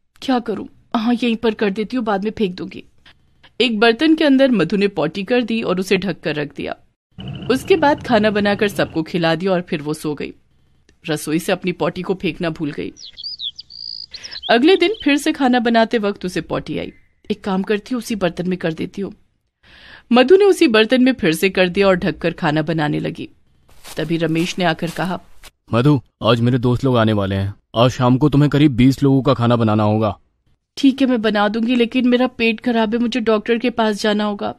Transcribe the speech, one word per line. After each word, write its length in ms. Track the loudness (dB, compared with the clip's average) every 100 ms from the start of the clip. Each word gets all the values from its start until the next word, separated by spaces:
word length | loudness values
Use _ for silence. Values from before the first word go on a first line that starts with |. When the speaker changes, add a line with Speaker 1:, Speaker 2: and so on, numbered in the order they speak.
| _ _
Speaker 1:
"क्या 160 | -2 -2
करूं? 280 | -2 -8 -10 _ _ -4
हाँ, 180 | 0
यहीं 220 | 0 0 -2
पर 180 | -2
कर 160 | 0 -2
देती 260 | -2 -4 -4
हूँ, 80 |
बाद 200 | -2 -2
में 80 | -4 -2
फेंक 160 | -4
दूंगी।" 300 | -4 -12 -14 -20 _ _ _ _ _ _ -2
एक 200 | 0 2
बर्तन 340 | 2 4 2
के 100 | 4
अंदर 260 | 4 4 4
मधु 260 | 2 2 0
ने 120 | 0
पॉटी 340 | 0 -4 -4
कर 200 | -2 -2
दी 200 | 0 -2
और 180 | -2 -2
उसे 160 | 0 -2
ढक 240 | -2 -6
कर 140 | -6
रख 220 | -6 -6 -8
दिया। 200 | -10 -10 _ _ _ -16 -14 -8 -4
उसके 260 | -2 0 2
बाद 300 | 2 2 2
खाना 240 | 2 2
बनाकर 380 | 2 0 0 0
सबको 340 | 0 -4 -4
खिला 320 | -4 -2 0
दिया 180 | 0 0
और 80 | -2
फिर 220 | -2 -6
वो 120 | -6
सो 200 | -6 -6
गई। 180 | -8 -10 -14 _ _ _ _ _ _ -8
रसोई 280 | -6 -4 -4
से 140 | -2
अपनी 200 | -4 -4
पॉटी 300 | -4 -4 -4
को 120 | -6
फेंकना 360 | -6 -6 -4 -6
भूल 200 | -6 -8
गई। 220 | -8 -10 -12 -20 -18 -14 -12 -12 -12 -18 -18 -16 -16 -18 -18 -16 -10 0
अगले 260 | 2 4 4
दिन 180 | 2 -2
फिर 120 | -2 0
से 160 | -2
खाना 260 | -2 0 0
बनाते 380 | 2 2 2 0
वक्त 260 | -2 -4
उसे 160 | -6 -8
पॉटी 380 | -6 -6 -6 -8
आई। 140 | -8 -12 _ _ -10
"एक 140 | -8
काम 180 | -4 -4
करती 320 | -2 -4 -4
हूँ, 40 | -8
उसी 160 | -6
बर्तन 340 | -4 -4 -2 -4
में 100 | -4
कर 140 | -4
देती 300 | -6 -8 -8
हूँ।" 120 | -10 -12 _ _ _ _ _ -20 -20 -16 0
मधु 240 | 4 6 8
ने 80 |
उसी 240 | 6 4 4
बर्तन 340 | 4 4 4
में 100 | 2
फिर 200 | 2 0
से 180 | 0 0
कर 180 | 2 0
दिया 180 | 2 2
और 100 | 2
ढककर 340 | 0 -2 -4
खाना 320 | -2 0 0
बनाने 380 | 0 -2 -2 -4
लगी। 280 | -6 -10 -14 _ _ _ _ -20 -14 -8
तभी 200 | -4 -2
रमेश 420 | -2 -2 -2 -2
ने 60 |
आकर 260 | -2 -2 -4
कहा, 300 | -4 -6 -6 -12 -20 -20 _ -4
Speaker 2:
"मधु, 260 | 2 4 2 -2 -2
आज 180 | 2 2
मेरे 180 | 2 2
दोस्त 260 | 0 0
लोग 120 | 2 2
आने 160 | 2
वाले 220 | 2 0
हैं। 200 | -2 -4 -8 _ 2
आज 140 | 2
शाम 260 | 4 2 4
को 120 | 4
तुम्हें 220 | 4 2
करीब 220 | 4 4
बीस 300 | 4 2 4
लोगों 200 | 2 2
का 120 | 2
खाना 220 | 2 2 2
बनाना 260 | 2 2
होगा।" 360 | 2 0 -2 -4 _ _ _ _ _ 0
Speaker 1:
"ठीक 220 | 0 2
है, 60 | 0
मैं 160 | 0
बना 260 | 0 0 0
दूंगी, 260 | 0 0
लेकिन 340 | 0 0 0 2
मेरा 180 | 2 0
पेट 340 | 0 0 0
खराब 340 | -2 0 0
है, 60 | -2
मुझे 200 | -2 -2
डॉक्टर 380 | 0 0 0 -2
के 120 | -2
पास 320 | -2 -2 -2
जाना 220 | -2 -2
होगा।" 300 | -2 -4 -8